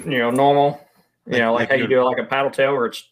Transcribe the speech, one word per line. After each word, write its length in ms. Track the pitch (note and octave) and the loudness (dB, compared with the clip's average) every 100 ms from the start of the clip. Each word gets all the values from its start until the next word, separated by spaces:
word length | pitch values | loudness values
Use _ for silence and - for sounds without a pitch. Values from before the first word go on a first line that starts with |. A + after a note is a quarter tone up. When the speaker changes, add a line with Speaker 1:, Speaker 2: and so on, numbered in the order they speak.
Speaker 1:
you 140 | - B2+ | -4 -2
know, 120 | A#2+ | 0
normal, 480 | B2+ C#3 C#3+ C#3+ - - _ _ _ - | 2 2 4 2 -2 -14 _ _ _ -6
you 60 | |
Speaker 2:
Like, 60 | B2 | -2
Speaker 1:
know, 120 | A2+ | 0
like 60 | A#2 | 0
Speaker 2:
like 80 | A#2 | 0
Speaker 1:
how 60 | C3+ | 0
you 40 | A2+ | 2
Speaker 2:
you're 140 | B2+ | 2
Speaker 1:
do, 20 | |
like, 140 | B2+ B2+ | 2 -2
a 60 | |
paddle 260 | A2 C#3 C#3 | -4 -2 -2
tail 220 | - C#3 | 0 0
where 120 | C#3 A2+ | 0 -4
it's, 240 | - - | -6 -18